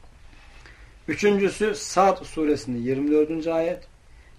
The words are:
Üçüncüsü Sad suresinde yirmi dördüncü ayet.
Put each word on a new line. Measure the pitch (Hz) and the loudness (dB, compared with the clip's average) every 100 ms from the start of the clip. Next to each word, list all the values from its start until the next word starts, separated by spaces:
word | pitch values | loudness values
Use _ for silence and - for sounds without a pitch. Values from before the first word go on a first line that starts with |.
| - - - - - - - - - - - | -20 -20 -20 -20 -20 -20 -20 -20 -20 -20 -10
Üçüncüsü | 147 208 202 190 - 214 208 | 0 2 4 2 0 -2 -2
Sad | - 180 190 185 | -4 2 4 2
suresinde | - 160 151 143 - 120 | -4 -4 0 0 -2 -6
yirmi | 120 135 147 | -2 -2 2
dördüncü | 151 151 165 160 | 2 2 0 -2
ayet. | 165 165 180 - - - - - | -2 -2 -4 -10 -20 -20 -20 -20